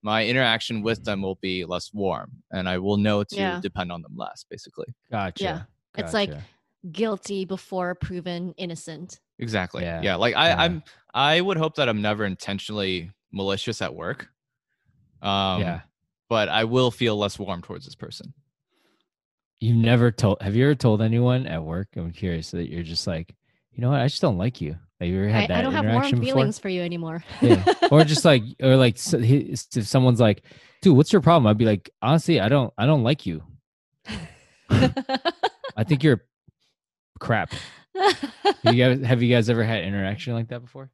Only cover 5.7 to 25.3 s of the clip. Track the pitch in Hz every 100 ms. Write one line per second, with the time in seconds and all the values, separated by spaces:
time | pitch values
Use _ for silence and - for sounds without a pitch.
5.7 | _ _ - 214 226 202 147 - _ _
6.7 | _ 185 160 220 202 - 196 185 190 -
7.7 | 185 180 180 - 180 175 175 180 - 185
8.7 | 165 - 156 180 - _ _ 120 110 90
9.7 | - 87 82 92 90 113 107 165 165 165
10.7 | 170 - _ _ - 139 160 185 175 160
11.7 | 156 131 107 104 104 101 92 - 101 -
12.7 | 107 98 92 85 - _ 95 98 98 -
13.7 | 113 90 73 85 117 - _ _ _ _
14.7 | _ _ _ _ _ 101 98 98 90 87
15.7 | 85 - _ _ _ _ 113 104 107 113
16.7 | 123 127 - 120 104 101 - 98 87 -
17.7 | 90 - - - - - - _ _ _
18.7 | _ _ _ _ _ _ _ _ _ 113
19.7 | 117 113 120 120 104 104 98 98 107 135
20.7 | 143 123 107 110 117 123 127 131 80 78
21.7 | 85 98 - 85 82 95 82 78 90 82
22.7 | 80 82 82 - 80 85 - _ _ _
23.7 | - 120 139 127 - 180 95 104 123 76
24.7 | 80 _ _ 87 92 208